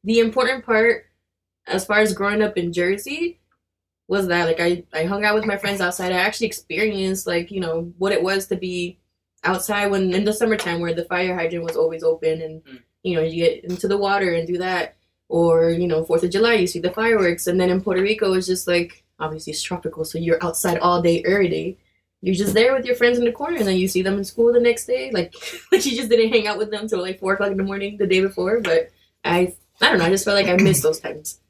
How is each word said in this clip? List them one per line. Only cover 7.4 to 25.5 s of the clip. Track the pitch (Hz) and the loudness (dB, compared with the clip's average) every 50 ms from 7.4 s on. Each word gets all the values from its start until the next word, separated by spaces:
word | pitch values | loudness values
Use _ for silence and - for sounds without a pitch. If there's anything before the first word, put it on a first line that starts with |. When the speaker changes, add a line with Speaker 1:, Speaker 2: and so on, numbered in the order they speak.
| 175 - | -4 -4
Speaker 1:
you | 202 190 | -6 -6
know, | 180 165 160 165 170 170 175 | -4 -4 -4 -4 -6 -8 -6
what | 170 185 202 202 | -4 -2 0 0
it | - 170 | 0 0
was | 196 196 196 196 | 0 -2 -2 -2
to | - 196 | -4 -6
be | 185 185 185 180 180 175 175 180 _ _ _ _ _ _ _ _ _ - | -6 -4 -6 -4 -4 -6 -6 -8 _ _ _ _ _ _ _ _ _ -2
outside | 180 185 185 185 - 208 202 202 202 | -2 -2 -2 -2 -2 -2 0 0 0
when, | 196 190 190 185 180 | 0 0 0 2 0
in | 190 208 | 0 0
the | 214 | 0
summertime, | 208 - 233 220 214 208 - 175 170 170 | 0 0 0 0 0 0 -2 -4 -4 -2
where | 170 170 165 | -2 -2 -4
the | 170 165 | -4 -4
fire | - 180 175 185 185 180 | -4 -4 -2 -2 -2 -2
hydrant | 175 165 165 175 170 165 | -2 -4 -4 -4 -4 -6
was | 165 160 | -4 -2
always | 160 160 160 165 165 170 | 0 0 0 -2 0 0
open, | 165 160 160 156 160 160 160 | -2 0 0 -2 -2 -2 -2
and, | 165 156 160 160 _ | -6 -12 -12 -16 _
Speaker 2:
Mm. | - 131 - _ _ _ _ _ | -20 -20 -20 _ _ _ _ _
Speaker 1:
you | 185 175 | -2 0
know, | 160 160 | 0 0
you | 165 160 170 170 | -2 -2 2 0
get | 160 - - - | 0 0 0 -6
into | 175 180 175 - 190 | -8 -6 -4 -2 -2
the | 196 | 0
water | 202 202 196 202 196 190 180 170 | 0 0 0 0 0 0 0 0
and | 165 165 | -2 -2
do | 165 180 175 | -2 -4 -4
that. | 185 185 185 175 165 - _ _ _ _ _ _ _ | -2 -2 -2 -2 -2 -4 _ _ _ _ _ _ _
Or, | _ - 170 170 170 165 165 165 170 | _ 0 2 4 4 6 4 4 4
you | 170 170 180 | 2 0 0
know, | 175 160 156 160 | 0 0 -2 0
Fourth | - 160 165 175 | 0 0 0 0
of | 175 | 0
July, | 175 196 226 233 233 | 2 2 4 4 4
you | 208 180 | 4 2
see | 175 - 170 | 0 -2 -4
the | 170 180 - | -4 -4 -2
fireworks. | 220 226 233 226 208 190 175 170 170 - | 0 0 2 2 4 2 2 0 0 -2
And | 185 175 185 | 0 0 2
then | 180 180 | 2 2
in | 180 190 | 2 0
Puerto | 185 214 180 185 | 0 0 0 0
Rico, | 190 202 220 214 214 190 185 | 0 0 0 0 0 0 0
it's | 185 185 | 0 0
just, | 185 185 180 - 180 | 0 -4 -2 0 0
like, | 175 175 170 175 - _ _ _ _ _ | 0 0 0 -4 -10 _ _ _ _ _
obviously | 156 156 156 156 - 151 | -8 -8 -8 -8 -10 -10
it's | 151 - | -8 -8
tropical, | - - 180 175 - 165 160 156 160 | -6 -6 -8 -6 -6 -10 -8 -6 -8
so | - - | -6 -6
you're | 165 165 165 165 165 | -4 0 0 0 0
outside | 175 170 165 - - 180 170 - | 0 -4 -4 -2 -2 0 0 2
all | - 175 175 175 | 2 2 2 4
day, | 170 170 170 - - | 4 2 2 2 2
every | 175 190 202 190 170 | 0 2 2 2 2
day. | - 160 160 185 185 _ _ _ _ _ _ _ _ _ | 0 -2 -4 -6 -10 _ _ _ _ _ _ _ _ _
You're | - 185 190 | -2 -2 0
just | 175 208 196 196 | 0 0 2 2
there | 214 233 254 269 | 4 4 4 2
with | 262 247 | 2 0
your | 247 247 | -2 0
friends | 240 240 240 247 240 | 2 2 2 4 2
in | 240 | 0
the | 233 | 0
corner, | 233 - 285 339 349 | -2 -2 -6 -4 -2
and | 294 208 | 0 0
then | 196 185 | 0 2
you | 185 185 | 2 0
see | 190 - 185 | 0 0 0
them | 185 190 196 | 0 0 -2
in | 202 196 | -2 -4
school | - - - 233 240 | -6 0 2 2 4
the | 240 240 | 4 6
next | 240 240 233 233 - | 4 4 2 0 -2
day. | - 254 262 262 - 226 | -4 -4 -4 -2 -2 -2
Like, | 180 165 - - - - - | -2 -2 -4 -8 -16 -16 -14